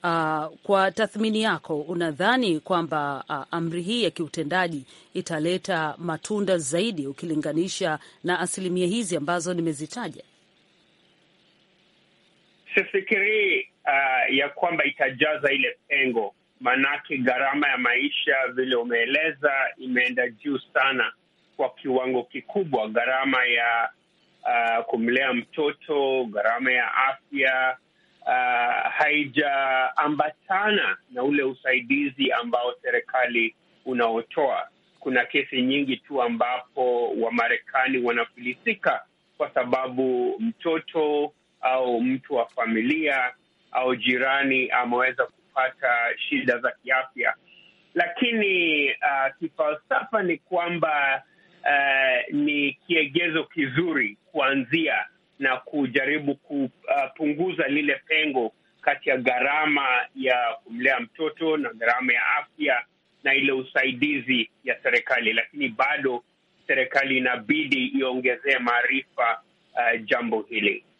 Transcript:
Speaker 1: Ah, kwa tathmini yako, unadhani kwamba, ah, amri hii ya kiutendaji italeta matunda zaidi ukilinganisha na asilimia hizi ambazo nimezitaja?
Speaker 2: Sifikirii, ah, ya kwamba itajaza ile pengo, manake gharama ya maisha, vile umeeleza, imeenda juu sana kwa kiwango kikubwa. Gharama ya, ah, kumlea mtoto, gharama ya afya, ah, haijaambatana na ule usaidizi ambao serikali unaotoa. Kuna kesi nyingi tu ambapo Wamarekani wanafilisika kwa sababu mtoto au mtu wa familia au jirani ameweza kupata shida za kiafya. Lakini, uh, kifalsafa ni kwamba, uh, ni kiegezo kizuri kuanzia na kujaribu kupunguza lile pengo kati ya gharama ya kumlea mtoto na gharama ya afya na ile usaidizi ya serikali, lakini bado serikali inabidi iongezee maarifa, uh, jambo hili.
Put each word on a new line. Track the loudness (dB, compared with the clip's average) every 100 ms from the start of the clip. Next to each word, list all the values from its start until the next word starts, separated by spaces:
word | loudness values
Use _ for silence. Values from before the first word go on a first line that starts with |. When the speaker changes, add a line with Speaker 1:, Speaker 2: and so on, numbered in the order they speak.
Speaker 1:
Ah, | 0 0 0 -2 -4 -10
kwa | 0 2 2
tathmini | 2 -4 -2 -2 0
yako, | 0 -2 -4 -6
unadhani | -4 -4 -4 0 2 2 2 -2
kwamba, | 0 -2 0 -2 -2 -6 -6
ah, | -8 -6
amri | -4 -4 -4
hii | -4 0
ya | -2
kiutendaji | -2 -8 -6 -2 0 0 -4 -10 -20 -12
italeta | -10 -6 -2 -2 -2 -2 -2 -2 -6
matunda | -6 -6 -4 -4 0 0
zaidi | 0 -2 -2 -4 -8
ukilinganisha | -8 -4 -4 -2 -2 -2 -2 -4 -4 -8 -10
na | -4 -2
asilimia | -2 -4 -4 -2 0
hizi | -2 -2 -4
ambazo | -2 -2 -2
nimezitaja? | -2 -2 -4 -8 -8 -10 -12 -20 _ _ _ _ _ _ _ _ _ _ _ _ _ _ _ _ _ _ _ _ _ _ _ -4
Speaker 2:
Sifikirii, | -2 0 -2 0 0 0 2 0 0 -4 _
ah, | 0 2 2 0 0
ya | 0 -2
kwamba | 0 -2 0
itajaza | -2 0 -2 2 0 2 0
ile | 2 0 -4 _
pengo, | 0 2 0 -4 -8 _ _
manake | 0 2 2 -2 -6 -2
gharama | 0 2 0 0 0
ya | 2
maisha, | 2 2 0 -2 2 2 2
vile | 0 0 0
umeeleza, | 0 0 2 2 0 0 0 2 -2 -4
imeenda | -4 0 0 0 -2
juu | -4 -4 -4 -2
sana | 0 2 2 -2 -4 _ _ _ -4
kwa | -4
kiwango | -2 0 0 2 -2
kikubwa. | -4 -12 -6 -2 0 0 0
Gharama | 0 0 0 2 2
ya, | 2 2 2 2 0 -6 _ _ _ _
ah, | -2 0 2 0
kumlea | 0 -2 2 2 2
mtoto, | -2 -4 -2 -2 -2 -4 0 2 0
gharama | -2 0 0 0 2
ya | 2 2
afya, | 2 0 0 _ -2 0 2 0 -2 _ _ _ _ 0
ah, | 0 2 2 0 0 -2
haijaambatana | 0 0 2 0 -2 0 0 0 2 0 0 0 0 -2 -4 _ 0 2 2 0 -4 _
na | -4
ule | 0 2
usaidizi | 0 -2 -2 -2 0 0 0 0 0
ambao | 0 0 0 0 -4
serikali | -2 -2 0 0 0 2 0 -4 _ _
unaotoa. | -6 0 2 0 -4 -2 0 0 -4 _ _ _
Kuna | 0 2
kesi | 2 0 -2 0
nyingi | 0 2 0 -4
tu | -4 -2
ambapo | -2 0 0 -2 -6 -2 0 2 0
Wamarekani | -2 -2 0 0 0 -2 -2 0 0
wanafilisika | 0 0 -2 -6 -10 -6 -4 -2 0 -2 -6 _ _ _
kwa | -2
sababu | -2 0 0 -2 -2 0 2 0 -2
mtoto | -4 -4 -2 -2 -2 -2 0 0 -2 _ _ _
au | 0 0 0 0
mtu | 0 -2 -2
wa | -2 -2
familia | -2 -2 0 0 0 0 0 -2 -6 _ _ _
au | -2 0 0
jirani | 0 0 2 2 2 0 0
ameweza | 0 0 2 0 0 -4
kupata | _ _ -2 -2 0 0 2 0 -4
shida | -4 -2 0 0
za | 0 -6
kiafya. | -2 -2 -2 -4 -4 -4 _ -20 -20 _ _
Lakini, | -2 -2 0 0 2 2 2 2 2 0
uh, | 0 0 2 0 -2
kifalsafa | -10 -2 -2 -2 _ -2 0 -2
ni | 0 -2
kwamba, | _ -2 0 0 0 2 0 0 -6 _ _ _
uh, | 0 2 4 4 4 2 0
ni | 0 0 2 0 -4 _
kiegezo | 0 2 0 0 0
kizuri | -2 -2 -2 0 0 0 -2 -4 _
kuanzia | 0 2 2 0 0 2 0 -4 _ _ _
na | 0 0
kujaribu | -2 -2 0 2 0 0 -2
kupunguza | -4 _ -4 -4 _ -2 0 0 -2 -2 0 -2 0 0
lile | 0 0 -2 0
pengo | 0 2 0 -2 _ _ _
kati | -2 0 0
ya | 0
gharama | 2 2 2 2 2 2 2 2 0 -4
ya | 2 2 2 -4
kumlea | -10 -2 0 0
mtoto | -2 -4 -6 -2 0 0
na | -2
gharama | -2 0 0 0
ya | 0 2
afya | 0 -4 _ 0 0 -2 _ _ _
na | 0
ile | 0 2
usaidizi | 0 -2 -2 0 0 -2 -2 0 0 0 _
ya | -6 -2
serikali, | 2 0 2 0 2
lakini | 0 -2 -4 -6
bado | 0 0 0 -2 -2 _ _ _ _ -2
serikali | 0 2 0 2 2
inabidi | 2 -2 0 0 2 0 0
iongezee | 0 0 0 0 0 0 0
maarifa, | 2 2 2 0 -4 -2 0 0 _ _ _
uh, | -2 0 0
jambo | 0 -2 0 -2
hili. | -4 -2 -2 -2 _ _